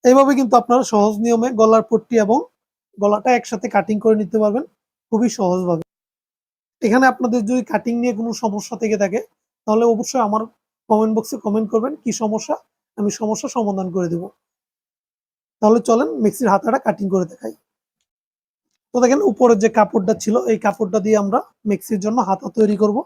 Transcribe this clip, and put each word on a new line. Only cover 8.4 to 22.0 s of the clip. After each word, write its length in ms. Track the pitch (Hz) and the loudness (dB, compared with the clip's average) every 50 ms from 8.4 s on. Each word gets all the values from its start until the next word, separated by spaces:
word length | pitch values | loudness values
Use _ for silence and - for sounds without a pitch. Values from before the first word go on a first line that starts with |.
| - | -4
সমস্যা 320 | 214 196 208 - - 240 185 | -4 -4 -6 -8 -10 -8 -6
থেকে 160 | 233 220 214 196 | -4 -4 -2 -2
থাকে 180 | 202 190 185 240 427 _ _ _ _ _ _ _ _ | -2 -2 -2 -6 -8 _ _ _ _ _ _ _ _
তাহলে 180 | - 214 220 233 233 233 | -2 0 2 2 2 2
অবশ্যই 300 | 208 247 - - 262 226 | 0 -2 -4 -2 -2 -2
আমার 140 | 208 208 220 226 226 _ _ _ _ _ _ _ _ | 0 -2 -4 -4 -6 _ _ _ _ _ _ _ _
কমেন্ট 240 | 226 214 220 220 220 | 0 2 2 0 0
বক্সে 220 | 220 220 - - 220 - | -2 -4 -6 -12 -8 -6
কমেন্ট 220 | 214 202 220 220 202 240 | -4 -2 -2 -2 -2 -2
করবেন, 200 | 226 220 277 302 - _ | -2 -2 -2 -8 -6 _
কি 80 | 247 - - | -8 -6 -4
সমস্যা, 340 | 233 214 214 110 - - 294 - _ _ _ _ _ _ _ | -4 -4 -4 -4 -4 -6 -8 -8 _ _ _ _ _ _ _
আমি 120 | - 202 208 - - | -4 -4 -4 -4 -4
সমস্যা 280 | 220 208 214 208 - 262 - | -6 -6 -6 -6 -6 -6 -4
সমাধান 320 | 254 226 202 202 190 185 185 170 | -4 -4 -2 -4 -4 -6 -6 -4
করে 120 | 190 180 165 170 | -4 -4 -4 -4
দেব। 100 | 170 180 202 _ _ _ _ _ _ _ _ _ _ _ _ _ _ _ _ _ _ _ _ _ _ _ _ _ _ | -6 -8 -10 _ _ _ _ _ _ _ _ _ _ _ _ _ _ _ _ _ _ _ _ _ _ _ _ _ _
তাহলে 180 | 214 214 226 233 233 - | 2 4 4 4 2 2
চলেন 200 | 233 233 277 453 466 262 220 | 0 0 0 -2 -4 -2 -2
মেক্সির 260 | 208 202 - 254 208 196 | -2 0 0 0 0 0
হাতাটা 260 | 196 190 233 226 269 - | 0 0 -2 -4 -2 -2
কাটিং 200 | 220 202 - 202 190 185 | -4 -4 -4 -4 -2 -2
করে 120 | 190 180 160 | -2 -2 -4
দেখাই। 220 | - _ - 110 107 _ _ _ _ _ _ _ _ _ _ _ _ _ _ _ _ _ _ _ _ _ _ _ _ _ _ _ - | -10 _ -14 -14 -14 _ _ _ _ _ _ _ _ _ _ _ _ _ _ _ _ _ _ _ _ _ _ _ _ _ _ _ 0
তো 40 | 247 247 | 2 2
দেখেন 160 | 247 262 294 415 392 | 4 4 2 2 0
উপরের 260 | 214 - 254 240 233 202 208 | 2 4 4 4 4 4 2
যে 60 | 220 220 | 2 2
কাপড়টা 360 | 226 208 202 - 226 185 180 214 175 - | 2 2 2 0 -2 0 0 -2 -2 -2
ছিল 120 | 214 214 247 370 359 | -2 -2 0 0 0
এই 60 | 220 202 - | -2 0 0
কাপড়টা 340 | 208 202 - 226 185 180 214 190 | -4 -2 -2 -4 -2 -2 -2 0
দিয়ে 120 | 214 220 208 202 | 2 0 2 2
আমরা 160 | 196 196 269 - _ _ _ _ 214 | 0 -2 -2 -4 _ _ _ _ -4
মেক্সির 300 | 202 180 - - 226 196 | -4 -4 -2 -6 -6 -4